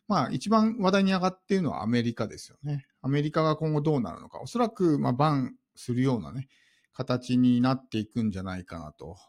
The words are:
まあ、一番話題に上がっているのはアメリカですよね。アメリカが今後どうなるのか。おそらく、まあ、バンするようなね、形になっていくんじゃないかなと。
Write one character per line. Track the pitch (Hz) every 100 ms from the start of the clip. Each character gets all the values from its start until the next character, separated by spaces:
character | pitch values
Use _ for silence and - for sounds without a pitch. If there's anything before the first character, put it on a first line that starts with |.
| -
ま | 185 127
あ、 |
一 | 147 202
番 | 220 220 220
話 | 190
題 | 196
に | 196
上 | 190
が | 180
っ | 180 -
て |
い | 190
る |
の | 151
は | -
ア | 104
メ | 120
リ | 117 117
カ | 107
で | -
す | -
よ | -
ね。 | 143 143 - _
ア | 131
メ | 143
リ | 151
カ | 160
が | 156 156
今 | 160
後 | 151
ど | 151 143
う |
な | 101 -
る |
の | -
か。 | -
お | 127
そ | 233
ら | 226
く、 | 226 175 143
ま | 139
あ、 |
バ | 123 156 143
ン | 123 - _ -
す | -
る | 123
よ | 131 120
う |
な | 73
ね、 | 110 131 _ _ _ _
形 | - 127 123 123 127
に | 123 120
な | 127 131
っ | -
て | 110
い | 104
く | 120
ん | 110
じ | 92
ゃ |
な | 95 92
い | 90
か | 85
な | 76
と。 | - 76 90